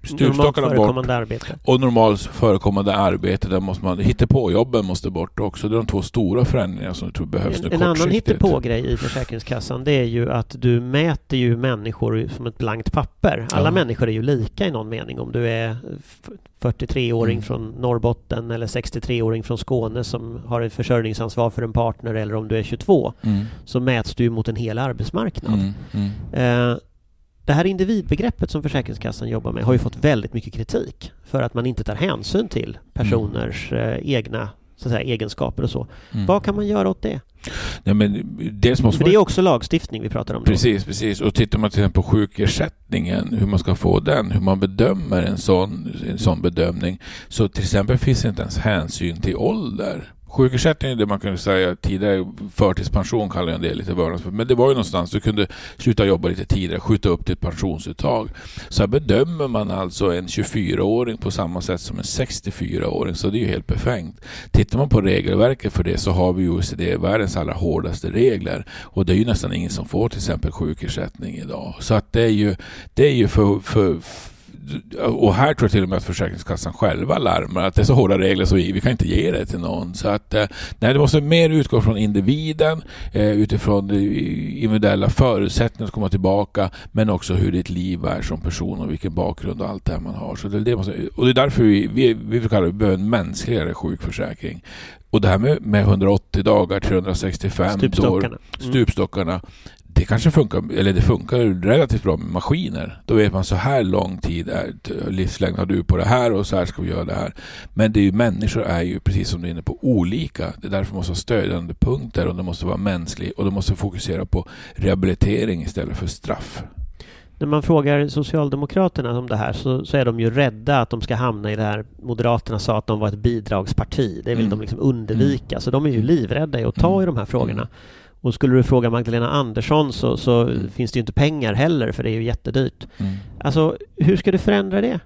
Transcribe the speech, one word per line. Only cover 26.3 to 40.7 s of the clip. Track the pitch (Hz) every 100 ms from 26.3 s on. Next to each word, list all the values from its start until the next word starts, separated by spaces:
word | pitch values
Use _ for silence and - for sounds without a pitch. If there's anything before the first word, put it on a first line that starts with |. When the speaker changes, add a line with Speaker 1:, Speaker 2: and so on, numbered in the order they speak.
| - 123 120 123
Speaker 2:
Eh, | 117 _ _ _ _ _ _
det | -
här | 143
individbegreppet | 180 185 190 220 170 147 233 - -
som | 156
Försäkringskassan | 147 139 117 110 117 104 117
jobbar | 113 113
med | 117
har | 113
ju | 127
fått | 120 -
väldigt | 147 123 -
mycket | 117 107
kritik | 110 113 - - - - -
för | - 139
att | 120
man | 120 123
inte | 117
tar | 107
hänsyn | 107 185 120 101 196 220
till | - -
Speaker 1:
Mm. | 107 -
Speaker 2:
personers, | - 110 113 107 58 58 - -
eh, | - 80 -
egna, | - 131 107 113 104 - _ _
så | 127
att |
säga, | 113 135
egenskaper | 117 107 - 64 -
och | -
så. | 65 60 - -
Speaker 1:
Mm. | 113 95
Speaker 2:
Vad | 202
kan | 202 202
man | 208
göra | 208 190
åt | 185
det? | 220 - - _ - - - -
Speaker 1:
Nej, | -
men | 104 104 98 - - -
dels | 104 120 127
måste | 117 98
Speaker 2:
För |
Speaker 1:
man | 160
Speaker 2:
det | 208
är |
också | 190 -
lagstiftning | 185 127 - 165 - 110
vi | 113
pratar | 117 113
om | -
då. | 120
Speaker 1:
Precis, | 101 123